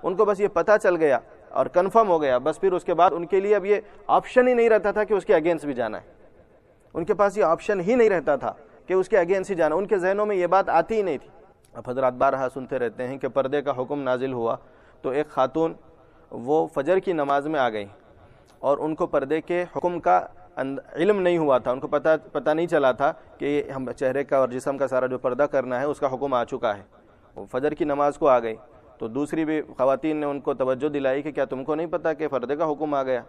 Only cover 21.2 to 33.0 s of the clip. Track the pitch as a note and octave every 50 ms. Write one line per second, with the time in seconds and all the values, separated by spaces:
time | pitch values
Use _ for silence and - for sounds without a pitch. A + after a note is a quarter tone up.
21.2 | F3+ F3 F3 E3+ D#3 C#3+ C3 B2 A2+ B2+ B2 C3+ C#3+ - D3 D3 - D#3+ D#3+ D3+
22.2 | - - - D3 A#2+ D3+ D3+ D#3+ E3+ E3+ E3+ D3+ C#3 C3 B2 A#2 C#3 D#3 D#3+ -
23.2 | - - - - C#3 C#3+ D3 D3 C#3 - C3+ C3+ C3 A#2+ A#2 - C#3+ C3 B2+ C#3+
24.2 | C#3 - D3 C3+ C3 A#2+ B2 B2+ - D3 C#3 C3+ C#3 B2 C3 B2+ B2+ B2+ C3 A#2+
25.2 | - C3 B2 B2 D3 C#3 - C#3 B2 B2 B2 B2 C#3 D3+ C#3 - - C3+ C3 A#2+
26.2 | C#3 C#3 B2+ B2 A#2 - C3+ B2+ B2 A2+ G2+ G2+ F#2 _ _ - _ _ _ _
27.2 | _ _ _ - G2 G2+ - B2+ C#3 D3+ D3+ - E3 D3 C#3+ C#3+ C#3+ D3 C#3+ -
28.2 | D#3+ C#3+ B2+ A#2+ A#2 A2+ A2 A2 - - - - _ - - _ A#2 A2+ A2 C3+
29.2 | D3 D3 - D#3 D#3+ D3+ D#3 D3+ - - C3 - B2+ C3+ C3+ B2+ - D#3 D3+ D3+
30.2 | D3 D3 C#3+ C#3+ - D3+ C#3 B2 C3+ B2+ C3 B2 C#3 D3+ C#3+ C#3+ C3+ C3 C3 C#3+
31.2 | D3 D#3 C3+ D3 C3+ A#2 C#3 B2+ C3+ D#3 D3+ D#3 E3+ E3 F3 E3 D#3 E3 D3+ C#3
32.2 | D#3 C#3+ C#3 B2+ A#2+ A#2+ D3 D3 E3 D#3 D3 C3+ D3+ D3+ D3 C#3